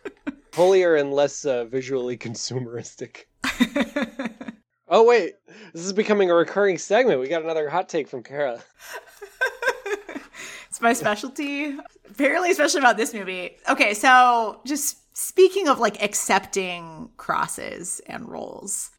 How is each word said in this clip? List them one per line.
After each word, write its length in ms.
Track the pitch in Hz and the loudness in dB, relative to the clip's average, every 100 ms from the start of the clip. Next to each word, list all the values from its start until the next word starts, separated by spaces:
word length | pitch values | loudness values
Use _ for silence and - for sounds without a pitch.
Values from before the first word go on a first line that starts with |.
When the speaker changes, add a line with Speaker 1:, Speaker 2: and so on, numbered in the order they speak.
| - - | -18 -14
Speaker 1:
<laughs> 380 | - - _ | -14 -14 _
Speaker 2:
Holier 420 | - 180 190 180 156 | 2 6 6 6 2
and 160 | 143 | 2
less, 320 | 139 143 - | 2 0 0
uh, 220 | 147 123 117 | -4 -2 -2
visually 520 | 131 127 135 123 123 | -6 -4 -4 -4 -6
consumeristic. 1080 | 117 107 - 127 120 117 113 - 127 - _ _ | -8 -10 -8 -8 -8 -10 -12 -14 -16 -16 _ _
Speaker 1:
<laughs> 960 | - - 233 294 - 294 254 - 247 - - - _ _ - | -8 0 0 0 -4 -4 -6 -8 -12 -12 -16 -18 _ _ 2
Speaker 2:
Oh, 160 | 190 226 | 6 6
wait. 280 | 240 165 - _ - 202 | 6 2 -6 _ -20 -18
This 120 | 165 180 | -10 -4
is 80 | |
becoming 360 | 190 208 208 185 | -2 2 2 4
a 60 | 170 | 4
recurring 420 | 160 196 202 165 | 4 2 2 0
segment. 420 | - 208 254 139 | 0 2 4 2
We 80 | 131 | 0
got 140 | 165 | -4
another 260 | 160 160 151 | -2 -2 -2
hot 220 | 165 185 | -2 -2
take 180 | 165 135 | -4 -4
from 140 | 131 | -10
Kara. 400 | 113 139 143 117 - | -10 -4 -4 -4 -14
<laughs> 60 | _ - - - - 403 _ 508 - 480 480 392 403 - - - - - - - | _ -18 -18 -18 -20 -20 _ -6 -2 -4 -4 -6 -8 -8 -14 -16 -18 -18 -18 -16
Speaker 1:
It's 120 | - | -2
my 120 | 233 | 0
specialty. 840 | 233 214 208 262 269 285 285 302 277 - _ _ | 2 0 -2 -6 -8 -6 -6 -6 -8 -14 _ _
Apparently, 400 | - 277 320 359 | -2 0 2 2
especially 300 | 349 285 - | 2 2 4
about 180 | 262 208 | 2 2
this 160 | 233 | -2
movie. 440 | 220 190 185 180 - - | -6 -8 -8 -10 -8 -4
Okay, 240 | 269 233 | 2 2
so 680 | 208 277 254 247 240 214 - 254 | 2 6 8 6 4 0 -6 -6
just 320 | 285 - - _ - | -4 -6 -8 _ -10
speaking 520 | - - 370 381 339 | -2 6 6 6 2
of, 100 | 220 | 2
like, 220 | 220 202 | 0 -2
accepting 1080 | 208 - - 196 190 190 185 175 165 160 - - | -4 -4 0 0 0 -6 -6 -8 -14 -16 -18 -14
crosses 840 | - 160 160 - - - 175 - - | -6 -4 -4 -6 -12 -12 -10 -12 -12
and 200 | - - | -14 -12
roles, 600 | 165 - - 196 - - | -12 -12 -12 -10 -10 -10